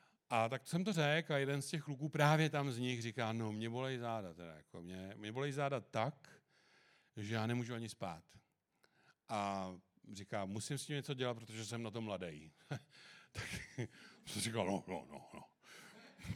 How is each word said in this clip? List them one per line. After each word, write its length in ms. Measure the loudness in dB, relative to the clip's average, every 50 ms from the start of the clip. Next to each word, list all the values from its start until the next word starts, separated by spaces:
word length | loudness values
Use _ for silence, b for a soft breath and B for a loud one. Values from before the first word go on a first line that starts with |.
| B B B B _ 2
A 200 | 4 4 4 4
tak 180 | 2 -4 -4
jsem 160 | 0 0 2 2
to 100 | 2 4
řekl 400 | 4 6 6 6 4 2 2 2
a 40 |
jeden 240 | 2 4 4 2 0
z 80 | 0 -2
těch 140 | -4 -4 -4
kluků 260 | -4 -4 -2 -2 0
právě 400 | 6 8 10 10 10 10 8 6
tam 220 | 6 2 2 2
z 60 | 0
nich 240 | 2 2 2 0 0
říká: 320 | -2 -2 0 0 0 2 2
„No, 180 | 2 2 0
mě 180 | 0 0 -2 -2
bolej 280 | -2 -2 -2 -2 -2
záda 360 | -2 -2 -2 -2 -2 -4 -6 -10
teda, 220 | -10 -12 -12 -12
jako 260 | -16 -18 -14 -12 -10
mě, 320 | -8 -8 -8 -8 -8 -8 -8
mě 140 | -8 -6 -4
bolej 200 | -2 -2 -2 -2
záda 280 | 0 0 0 2 0 0
tak, 600 | -2 -2 0 2 2 2 0 -6 -16 -20 -20 -20 _ b b b b b b b b b b b b b b
že 180 | -8 -4 0 2
já 120 | 2 4
nemůžu 260 | 4 2 2 0 -2 -4
ani 160 | -6 -6 -8
spát.“ 340 | -6 -6 -6 -6 -6 -8 -14 _ -20 -20 _ _ _ _ _ _ b b b b b b b b b b _ -2
A 420 | 0 2 2 2 0 0 -2 -4 -6 -8 -12 _ _ _ -16 -12
říká: 340 | -10 -10 -8 -4 -2 -2 -2
„Musím 320 | 0 -2 -4 -2 -2 -4
s 80 | -4 -4
tím 100 | -4 -4
něco 180 | -4 -2 -4 -2
dělat, 200 | 0 0 0 0
protože 320 | -4 -6 -10 -8 -8 -6
jsem 180 | -4 -4 -4 -4
na 80 | -4
to 100 | -4 -4
mladej.“ 500 | -2 -2 -2 -2 -4 -6 -8 -10 -14 -16 -20 _ -10 -8
<laughs> 100 | -8 -8 -8 _ B B B B B B B B
Tak 160 | -8 -8 -6 -6 -6 -8 -8 -8 -6 -6 -6 -6 B B B B B B B
jsem 160 | -6 -4 -2
říkal: 240 | -2 0 2 2 2
„No, 180 | 4 2 0 0
no, 200 | -2 -6 -6 -6 -8
no, 180 | -14 -14 -14 -14 -16
no.“ 100 | -16 -16 -18 _ _ B B B B B B B B B B B -10 -6 -6 -4